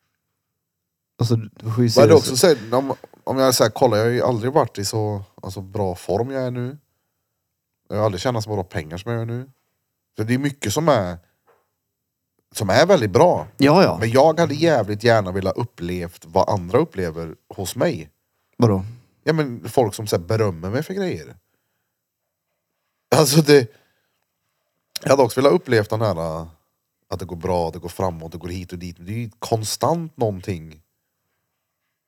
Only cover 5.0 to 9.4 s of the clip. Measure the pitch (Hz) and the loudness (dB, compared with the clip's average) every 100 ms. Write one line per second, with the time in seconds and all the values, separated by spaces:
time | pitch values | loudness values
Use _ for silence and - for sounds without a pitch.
5 | 107 104 95 _ - 98 95 101 95 87 | -4 -6 -10 _ -14 -12 -10 -4 -4 -4
6 | - 95 123 135 127 123 123 147 _ _ | -4 -2 -2 -4 -6 -6 -8 -10 _ _
7 | _ _ _ _ _ _ _ _ _ 101 | _ _ _ _ _ _ _ _ _ -2
8 | 107 92 131 120 110 104 90 - 76 85 | -2 0 -4 -4 -4 -6 -6 -8 -8 -10
9 | 117 117 117 120 | -6 -6 -6 -8